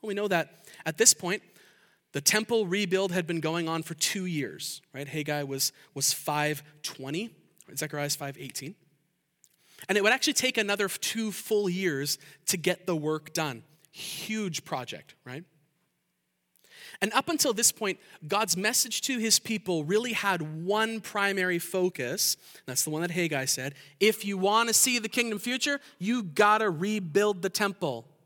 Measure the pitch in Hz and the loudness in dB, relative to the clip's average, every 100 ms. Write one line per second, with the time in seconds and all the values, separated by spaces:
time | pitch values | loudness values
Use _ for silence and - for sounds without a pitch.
0 | 220 196 208 180 156 - - - - 160 | -4 -2 2 2 0 -8 -20 -10 -6 4
1 | 220 - 175 202 - - - _ _ _ | 6 6 2 -4 -6 -20 -20 _ _ _
2 | _ 143 143 214 214 233 202 190 202 185 | _ -2 2 2 4 2 2 0 2 2
3 | 190 180 165 170 156 170 165 165 160 165 | 0 0 0 -2 0 -2 -2 -4 -4 -4
4 | - 208 185 160 123 78 - - _ 127 | -2 -2 -2 -2 -4 -6 -10 -10 _ -12
5 | 139 156 147 147 139 135 - - - - | -8 -6 -4 -4 -4 -2 -4 -4 -16 -4
6 | 135 - - 151 151 147 - - - - | -2 -2 -2 0 0 -2 -8 -14 -12 -10
7 | 131 156 226 - _ _ - 135 156 147 | -6 -6 -6 -12 _ _ -14 -8 -6 -4
8 | 143 147 143 143 139 - 135 196 _ _ | -4 -4 -6 -10 -12 -10 -12 -14 _ _
9 | _ _ _ _ _ _ _ - - 196 | _ _ _ _ _ _ _ -20 -2 2
10 | 202 254 - - 254 247 208 202 196 - | 4 4 2 2 0 0 0 0 0 -2
11 | - 220 220 190 - 214 202 180 190 139 | -4 -2 -4 -6 0 2 2 0 0 -2
12 | 143 - - - - 185 160 175 - 165 | -4 -6 -8 -12 -4 -2 0 -2 -2 -2
13 | 151 156 156 - 156 120 - _ _ - | 0 -4 -4 -4 -4 -6 -12 _ _ -14
14 | - - - 220 202 151 - 139 123 80 | -12 -10 -6 -4 -4 -6 -6 -8 -6 -12
15 | - - - 127 180 _ _ _ _ _ | -14 -20 -14 -12 -14 _ _ _ _ _
16 | _ _ _ _ _ _ _ - - - | _ _ _ _ _ _ _ -20 -20 -2
17 | 196 220 269 320 294 214 240 - 208 185 | 0 2 0 2 2 4 2 2 -2 -4
18 | - - 151 196 214 180 208 247 247 - | -8 -18 -2 0 2 2 2 2 0 -2
19 | - 254 220 208 - 220 - 170 147 208 | -2 0 4 2 2 -4 0 -2 2 0
20 | 247 220 202 180 156 156 175 208 220 226 | 0 -2 0 0 -2 -6 0 2 2 -2
21 | - 208 196 196 185 175 - 190 180 - | -6 0 0 2 2 0 -2 0 0 0
22 | 123 160 - - - - - 127 - 156 | -4 0 0 0 -6 -20 -6 -2 -2 0
23 | 175 175 170 147 131 - 131 139 - _ | -2 0 0 0 -2 -2 -4 -8 -20 _
24 | 208 214 202 196 190 214 233 220 - 240 | 4 4 -2 0 4 4 4 4 4 2
25 | 220 247 233 208 - 254 294 285 - - | -2 -2 -2 -2 -4 -2 -2 -2 -6 -8
26 | 185 247 196 147 208 214 220 156 190 214 | -2 0 -2 4 6 6 2 0 0 -2
27 | 180 156 214 196 185 - 208 196 165 120 | 0 2 2 2 -2 0 -2 0 -4 -4
28 | - _ | -10 _